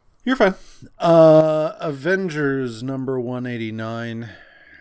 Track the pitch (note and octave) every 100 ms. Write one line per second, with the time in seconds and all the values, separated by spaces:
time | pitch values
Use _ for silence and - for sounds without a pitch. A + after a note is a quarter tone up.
0 | _ _ - B3+ G3 G3 - - - -
1 | E3+ E3 D#3+ D#3 D#3 D#3 D#3 - F3 C#3
2 | D3+ F#3+ F#3 D3+ C#3+ C3+ B2+ A2 B2+ C3+
3 | C3 C3 A#2+ B2 B2 A#2+ A2+ A2 A2 A#2
4 | A#2 A2+ A2+ - _ _ _ -